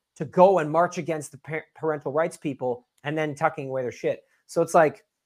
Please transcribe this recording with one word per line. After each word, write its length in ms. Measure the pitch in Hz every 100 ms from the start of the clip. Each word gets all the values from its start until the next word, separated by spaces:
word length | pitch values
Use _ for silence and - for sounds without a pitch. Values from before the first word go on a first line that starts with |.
| _ -
to 80 |
go 340 | 147 180 185 185
and 120 | 151
march 280 | 160 175 175
against 340 | 151 156 143
the 60 | 135
par-, 260 | - 160 -
parental 380 | - 160 151 143
rights 240 | 139 170 -
people 500 | 160 131 127 123 - _
and 140 | 143 156
then 160 | 151
tucking 340 | 139 160 156 135
away 140 | 131
their 80 | 123
shit. 320 | - 160 - _ _ _
So 160 | -
it's 120 | 165
like, 300 | 180 156 - _ _